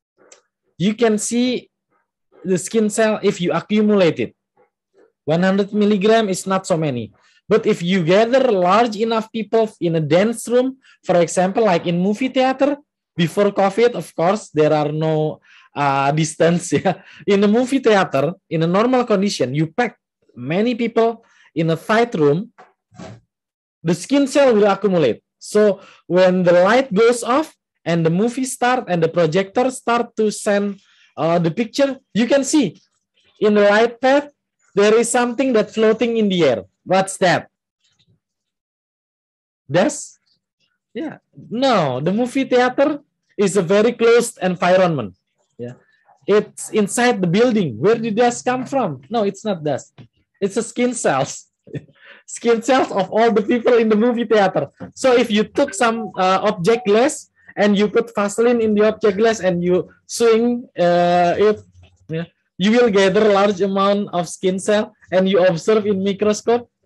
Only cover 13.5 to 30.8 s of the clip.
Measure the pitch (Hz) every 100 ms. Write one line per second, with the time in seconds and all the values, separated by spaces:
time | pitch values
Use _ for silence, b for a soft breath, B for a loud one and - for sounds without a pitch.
13.5 | 202 190 226 240 185 156 - 170 208 -
14.5 | 147 151 151 147 156 160 156 156 - b
15.5 | b b - 143 139 139 156 156 - 165
16.5 | 170 - 147 190 170 B B - 196 208
17.5 | 226 254 277 233 202 175 135 143 185 -
18.5 | 160 165 190 240 254 240 202 202 - 127
19.5 | 147 156 - 240 - _ _ _ - 127
20.5 | 175 233 233 233 233 226 226 b b b
21.5 | 156 165 160 - 220 233 180 147 160 233
22.5 | _ - _ _ - - - _ _ _
23.5 | _ _ _ 160 180 - 285 277 294 269
24.5 | 214 202 196 208 175 131 101 _ _ -
25.5 | 208 208 190 B B - 180 185 185 175
26.5 | 175 190 247 269 190 233 240 233 269 311
27.5 | _ _ _ - 170 160 170 233 240 262
28.5 | - 240 254 175 175 160 175 165 185 196
29.5 | 247 262 254 - 233 233 - 214 208 214
30.5 | 202 202 196